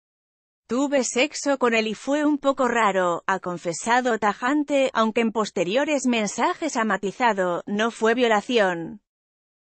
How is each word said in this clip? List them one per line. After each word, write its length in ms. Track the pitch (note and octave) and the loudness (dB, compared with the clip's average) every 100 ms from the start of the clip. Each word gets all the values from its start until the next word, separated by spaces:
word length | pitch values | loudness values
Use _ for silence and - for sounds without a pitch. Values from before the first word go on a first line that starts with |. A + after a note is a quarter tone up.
| _ _ _ _ _ _ - | _ _ _ _ _ _ -6
"Tuve 340 | A#3+ C#4+ C#4 | -2 0 0
sexo 540 | A#3 A#3+ D4 - C#4+ C4+ | 0 0 -2 -2 -4 0
con 160 | A#3+ | 0
él 140 | A3+ A3 | 0 -2
y 60 | |
fue 300 | G3+ - D4 | -6 -2 0
un 140 | D4 D4 | 2 0
poco 320 | C#4 C4+ A#3+ | 0 0 0
raro", 540 | A#3 G#3+ F#3 F3+ E3+ - | 2 2 2 0 0 -2
ha 140 | F#3+ | -4
confesado 760 | F3+ F3 F3 D#3+ A3+ B3 B3 A3 | -4 -8 -6 -6 0 0 2 0
tajante, 760 | G#3 - B3 D4+ C#4+ C#4 C4 | 0 0 0 0 2 2 2
aunque 260 | - A3 A#3 | 0 0 0
en 140 | A#3 | 0
posteriores 760 | A3 G3+ G3+ E3+ A#3+ D4 C#4+ B3+ | 0 -2 -2 0 0 0 0 0
mensajes 720 | A#3 G3+ - D#4 F4 D#4 B3+ | 0 -2 0 -2 -2 -4 -2
ha 80 | A3 | 0
matizado, 800 | - G3 - A#3+ G3 F3+ E3+ - | -2 -4 0 0 2 0 -2 -4
"No 260 | G#3 A#3 | -2 -2
fue 220 | - A3+ | 0 2
violación. 880 | A#3+ A#3 G#3 - A#3 F#3+ E3+ E3 G#3+ _ _ _ _ _ _ | 2 2 2 2 2 2 0 -8 -12 _ _ _ _ _ _